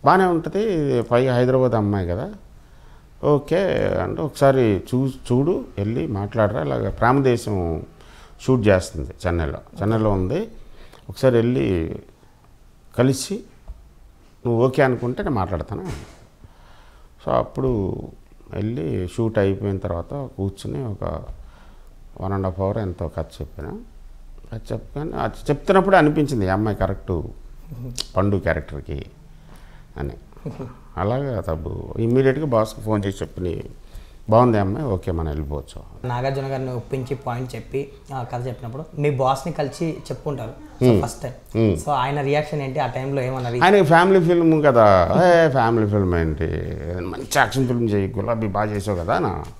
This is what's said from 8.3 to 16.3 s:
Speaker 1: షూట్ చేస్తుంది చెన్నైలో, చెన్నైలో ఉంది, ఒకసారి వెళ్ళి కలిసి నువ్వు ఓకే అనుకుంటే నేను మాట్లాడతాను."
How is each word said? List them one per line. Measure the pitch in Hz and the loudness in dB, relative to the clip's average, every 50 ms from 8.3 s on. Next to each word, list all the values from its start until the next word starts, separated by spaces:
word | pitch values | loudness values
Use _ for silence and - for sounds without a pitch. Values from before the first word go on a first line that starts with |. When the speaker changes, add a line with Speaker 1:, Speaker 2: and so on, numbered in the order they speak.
| - - - | -20 -6 0
Speaker 1:
షూట్ | - 131 123 101 104 | 2 2 4 6 4
చేస్తుంది | 95 90 - - - 80 65 - - - - | 4 4 2 -2 -8 -8 -8 -8 -10 -4 -2
చెన్నైలో, | 90 87 85 78 71 - - - - - - | -2 0 0 0 -2 -4 -8 -12 -16 -8 -4
చెన్నైలో | 98 104 113 110 110 107 | -2 0 0 2 2 2
ఉంది, | 98 95 92 95 131 180 226 220 - - - - - - - - - - - - | 2 0 0 0 -2 -2 -4 -6 -12 -20 -20 -20 -20 -20 -20 -20 -20 -20 -18 -16
ఒకసారి | - - - 131 120 | -6 2 2 4 4
వెళ్ళి | 117 113 120 123 135 135 120 92 85 80 80 - - - - _ _ - - _ _ _ _ - _ - - _ _ _ - - - | 4 2 2 0 0 0 0 0 -2 -2 -4 -6 -10 -12 -16 _ _ -20 -20 _ _ _ _ -20 _ -20 -20 _ _ _ -10 -2 0
కలిసి | 123 135 131 - - - 196 226 - - - - - - - - - - - - - - - _ - _ _ _ - | 2 2 2 -2 -4 -8 -8 -10 -10 -16 -20 -20 -18 -18 -18 -18 -20 -20 -20 -20 -20 -20 -20 _ -20 _ _ _ -2
నువ్వు | 123 117 113 123 | 0 2 4 2
ఓకే | 131 127 - | 2 4 4
అనుకుంటే | 139 127 123 110 120 120 127 - | 2 2 2 -2 -2 -4 -4 -4
నేను | - 170 139 | -4 -2 -2
మాట్లాడతాను." | 104 92 87 92 80 - - 104 - 185 180 76 73 - - - - - _ | -2 -2 -2 -4 -6 -6 -6 -8 -8 -8 -8 -10 -10 -12 -18 -20 -20 -20 _